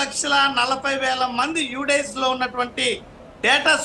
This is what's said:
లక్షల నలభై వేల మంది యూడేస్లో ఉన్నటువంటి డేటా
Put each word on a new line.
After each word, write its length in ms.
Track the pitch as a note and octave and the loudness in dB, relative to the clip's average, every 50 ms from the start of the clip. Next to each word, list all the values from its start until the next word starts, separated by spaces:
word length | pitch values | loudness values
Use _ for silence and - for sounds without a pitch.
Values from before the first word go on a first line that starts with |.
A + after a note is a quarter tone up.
లక్షల 340 | C#4 C#4 - - - C#4+ C#4 C#4 C#4 C#4 C4+ B3 | 0 -2 -2 -4 -2 2 4 4 4 4 2 2
నలభై 340 | A#3+ C4 C4+ C4 C4+ C#4 C4+ C4+ C4 | 0 0 0 -2 -2 -2 -2 0 0
వేల 200 | C4 C4 C4 B3+ B3 A#3+ A#3+ | 0 0 0 0 -2 0 0
మంది 220 | C4 D4+ E4 E4 D4 A#3+ B3 | -2 0 0 -2 -4 -4 -4
యూడేస్లో 540 | C4 C#4 C4+ C#4+ D4 C#4 - - C4+ C4 B3+ B3+ | -4 -2 0 0 0 0 -2 -4 -2 0 0 0
ఉన్నటువంటి 520 | B3+ B3+ - B3 B3 B3 A#3+ - C4 B3+ A#3+ G3+ - - - - - - - - - - | 0 -2 -4 -2 -2 -4 -2 -2 -2 -2 -2 -2 -4 -8 -16 -20 -20 -20 -20 -10 -2 2
డేటా 280 | A3+ C4+ D4 C#4+ D#4+ D4+ D4 | 2 2 4 4 4 2 4